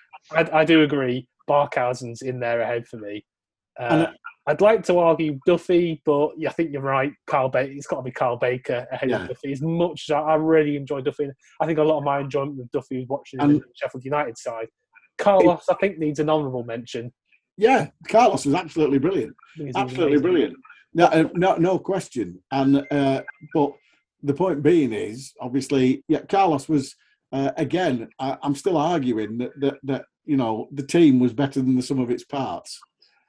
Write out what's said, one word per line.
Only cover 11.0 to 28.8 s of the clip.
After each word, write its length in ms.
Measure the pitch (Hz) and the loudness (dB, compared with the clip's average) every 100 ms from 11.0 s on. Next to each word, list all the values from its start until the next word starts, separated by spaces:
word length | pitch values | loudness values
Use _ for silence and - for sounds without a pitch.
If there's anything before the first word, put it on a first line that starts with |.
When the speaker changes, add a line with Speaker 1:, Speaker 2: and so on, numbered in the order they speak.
Speaker 1:
Duffy, 260 | 139 139 143 135 _ - | -4 -4 -6 -10 _ -4
I 60 | 156 | -2
think 120 | 156 | 2
a 60 | |
lot 140 | 156 156 | 2 2
of 80 | 143 | 0
my 160 | 139 | -2
enjoyment 340 | 139 143 143 135 | -2 -4 -4 -8
with 140 | 120 | -8
Duffy 280 | 143 - 127 | -6 -6 -8
was 80 | 123 | -6
watching 320 | 139 - 131 | -8 -8 0
him 40 | 143 | 2
Speaker 2:
And 40 | 147 | 2
Speaker 1:
in 40 | |
the 60 | - - | 0 -10
Sheffield 300 | 135 131 127 | -10 -8 -4
United 320 | 147 135 110 | -4 -4 -8
side. 300 | 127 113 113 _ _ _ _ - | -10 -10 -10 _ _ _ _ -2
Carlos, 480 | 202 196 175 170 - | 4 6 6 4 0
I 40 | 175 | 0
think, 220 | 196 160 | -2 -2
needs 200 | 151 147 | -4 -2
an 100 | 156 | 0
honourable 340 | 156 139 127 | 0 -2 -6
mention. 480 | 120 117 120 120 123 - _ _ _ - | -8 -10 -10 -10 -10 -14 _ _ _ 0
Speaker 2:
Yeah, 320 | 220 254 156 _ - | 2 4 0 _ 0
Carlos 380 | 214 240 175 143 | 4 4 2 0
was 100 | 156 | -2
absolutely 440 | 170 160 147 135 | -2 0 2 2
brilliant. 360 | 156 185 110 - _ 160 | 2 -2 -4 -10 _ -14
Speaker 1:
I 20 | |
think 100 | 143 | -6
he's 80 | 135 | -4
Speaker 2:
Absolutely 380 | 127 131 156 | -4 0 2
Speaker 1:
amazing. 80 | 147 160 | 4 4
Speaker 2:
brilliant. 240 | 175 110 - - - _ | 2 0 -4 -20 -20 _
No, 120 | 160 170 | 2 4
uh, 200 | 160 160 | 4 2
no, 220 | 175 190 165 | 2 2 2
no 200 | 175 180 | 2 0
question. 640 | - 190 - 123 90 90 _ | -2 -6 -4 -6 -8 -10 _
And, 380 | 135 139 139 139 | 0 2 2 2
uh, 340 | 143 139 - - - 156 | 0 0 0 -6 -16 -4
but 200 | 160 143 - _ _ _ _ | -2 -2 -4 _ _ _ _
the 100 | 143 | -4
point 300 | - 185 151 | 0 0 0
being 300 | 143 175 127 | 2 4 2
is, 400 | 107 104 120 - - | -2 -6 -10 -16 -14
obviously, 640 | 127 135 127 139 127 135 - | -6 -6 -2 2 2 2 0
yeah, 140 | 147 | -2
Carlos 480 | - 196 190 143 - | 0 2 2 0 0
was, 260 | 151 131 - _ _ _ | -2 -2 -10 _ _ _
uh, 200 | 135 139 - | -4 -4 -2
again, 520 | 135 170 180 123 113 - | -2 0 0 -2 -6 -8
I, 200 | 131 - | -8 -4
I'm 140 | 143 139 | -6 -4
still 200 | - | 0
arguing 640 | 165 | 0